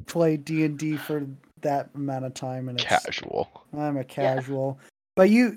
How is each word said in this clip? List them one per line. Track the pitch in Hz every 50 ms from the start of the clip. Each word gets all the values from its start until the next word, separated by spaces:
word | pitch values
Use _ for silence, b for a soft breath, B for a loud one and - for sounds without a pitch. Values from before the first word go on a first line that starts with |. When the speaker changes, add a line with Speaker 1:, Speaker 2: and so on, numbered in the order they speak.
| -
Speaker 1:
play | - - 170 170 160 156
D | 156 139 - 160 156 156
and | 156 147 139
D | 156 156 156
for | 143 - - 156 151 143 135 135 135 _ _ _ -
that | - 151 143 143 131 - _
amount | 143 143 139 135 131 127
of | 131 127
time, | - - 131 127 131 127 131
and | 123 120
it's | - -
Speaker 2:
Casual. | - - - - - - - - - - - - _ - _ _ -
Speaker 1:
I'm | 147 151 151 143
a | 139
Speaker 3:
Yeah. | 127
Speaker 1:
casual. | 135 - - 139 135 131 135 127 131 139 135 135 139 135 139 b b b _ _ _ _
But | - 190 202
you, | 208 240 247 233 214